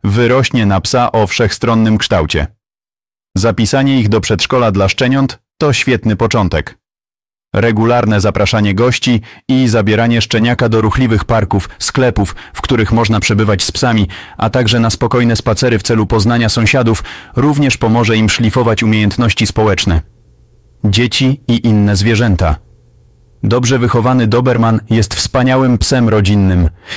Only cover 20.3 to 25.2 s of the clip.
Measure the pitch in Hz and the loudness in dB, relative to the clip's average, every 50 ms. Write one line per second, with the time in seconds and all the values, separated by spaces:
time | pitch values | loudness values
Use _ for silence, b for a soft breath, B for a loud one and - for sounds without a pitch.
20.3 | _ _ _ _ _ _ _ _ _ _ - 107 95 113 123 113 - - 135 131 | _ _ _ _ _ _ _ _ _ _ -4 -2 0 0 0 0 0 0 0 0
21.3 | 139 139 - - 117 113 113 117 107 104 104 101 104 95 101 113 113 104 120 113 | -2 -2 -2 -2 -2 0 2 2 2 2 2 2 2 0 0 0 0 2 2 0
22.3 | 95 82 92 80 76 - - _ - _ _ _ _ _ _ _ _ _ _ _ | 0 0 0 0 -2 -4 -6 _ -20 _ _ _ _ _ _ _ _ _ _ _
23.3 | _ _ - - 113 123 123 117 135 123 120 117 - 120 107 127 127 127 117 110 | _ _ -4 -2 0 0 0 0 0 0 0 0 0 0 0 2 2 2 2 2
24.3 | 113 120 123 131 120 113 113 113 113 107 - - 113 113 107 - - - | 2 2 2 2 2 2 2 2 0 0 -2 0 0 0 0 -2 -4 -6